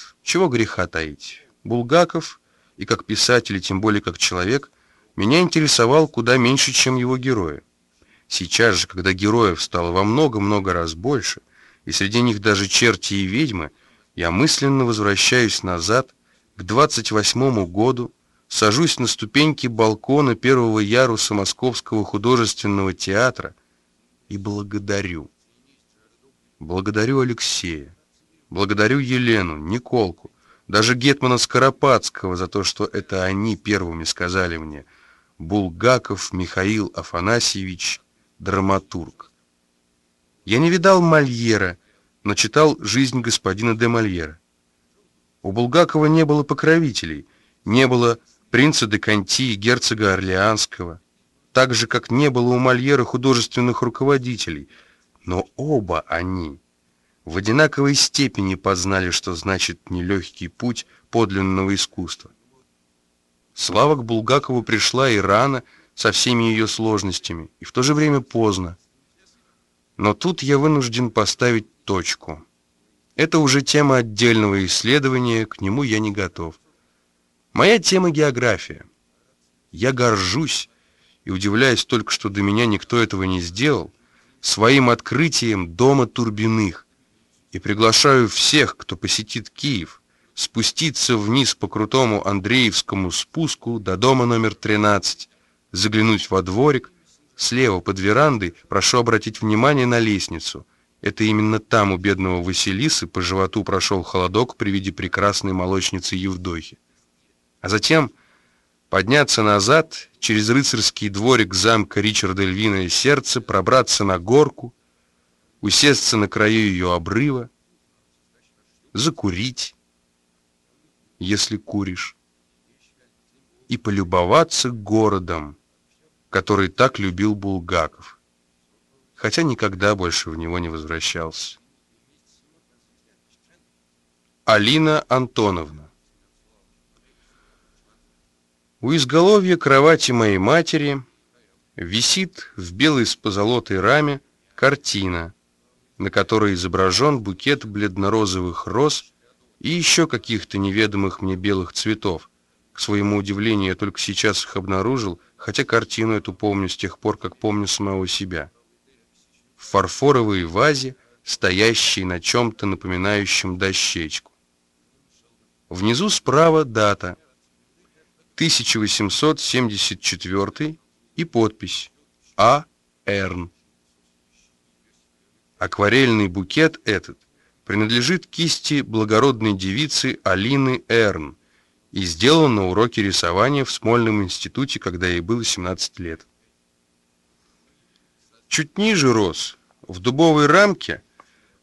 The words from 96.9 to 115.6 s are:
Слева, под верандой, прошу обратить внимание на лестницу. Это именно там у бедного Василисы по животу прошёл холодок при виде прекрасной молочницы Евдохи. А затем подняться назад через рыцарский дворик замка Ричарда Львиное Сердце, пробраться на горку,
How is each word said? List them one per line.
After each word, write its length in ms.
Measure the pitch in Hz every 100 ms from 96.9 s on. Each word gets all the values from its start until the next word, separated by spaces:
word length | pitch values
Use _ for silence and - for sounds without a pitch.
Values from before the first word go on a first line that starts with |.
| _ _ _ _ -
Слева, 440 | - 123 131 92
под 200 | 85 95
верандой, 540 | 95 113 151 123 90 - _
прошу 320 | 98 - 123
обратить 420 | 117 110 - 104
внимание 460 | 107 107 131 147 123
на 120 | 120
лестницу. 680 | 110 98 - 82 - - - _ _ _
Это 220 | 101 -
именно 360 | 107 107 107 110
там 320 | - 117 101
у 60 | 92
бедного 460 | 98 95 95 90
Василисы 640 | 87 90 - 98 151 - 85
по 140 | -
животу 420 | 87 95 95 110
прошёл 400 | 95 95 - 98
холодок 540 | 85 92 90 101 120 -
при 120 | 101
виде 220 | 98 95
прекрасной 640 | - 92 - 101 101 101
молочницы 600 | 95 92 95 92 92 - 95
Евдохи. 640 | 95 92 92 85 - - _ _ _ _ _ _ _ _
А 80 | 92
затем 420 | 107 - 160 135 - _ _ _ _ _ _ _
подняться 520 | 95 95 143 143 -
назад 680 | 104 104 98 156 160 - - _
через 300 | - 107 107
рыцарский 600 | 123 135 120 104 - 104
дворик 440 | 98 113 127 101
замка 480 | 92 104 113 101 -
Ричарда 420 | 104 104 98 95
Львиное 460 | 98 92 107 98 90
Сердце, 520 | - 131 143 - 127
пробраться 640 | - 104 92 127 120 -
на 160 | 98 92
горку, 540 | 90 131 143 - 120 - _ _ _ _ _ _ _ _